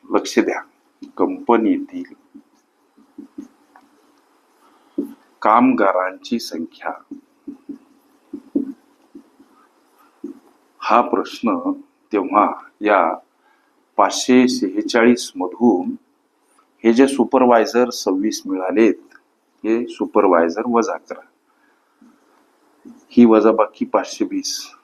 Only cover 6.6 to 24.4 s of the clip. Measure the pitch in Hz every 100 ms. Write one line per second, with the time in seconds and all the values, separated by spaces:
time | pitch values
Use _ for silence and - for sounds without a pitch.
6.6 | - _ 82 - _ - _ _ - -
7.6 | - - _ _ _ _ _ - _ -
8.6 | - - _ _ _ - _ _ _ _
9.6 | _ _ _ _ _ _ - - _ _
10.6 | _ _ - 113 - 95 - - 117 92
11.6 | 127 - - _ _ - 92 101 95 -
12.6 | - _ 104 101 85 90 _ _ _ _
13.6 | _ _ _ - 98 - - 127 127 127
14.6 | 98 98 107 120 117 120 - - 90 -
15.6 | 120 90 90 139 _ _ _ _ _ _
16.6 | _ _ 113 117 135 139 117 135 127 117
17.6 | 104 120 123 - - 95 107 107 95 92
18.6 | 92 95 113 - _ _ _ _ _ _
19.6 | 107 113 123 - 98 107 98 82 85 90
20.6 | 120 117 98 87 _ - - _ _ _
21.6 | _ _ _ _ _ _ _ _ _ _
22.6 | _ _ - - _ - 117 110 107 110
23.6 | 104 _ - 104 - - 98 98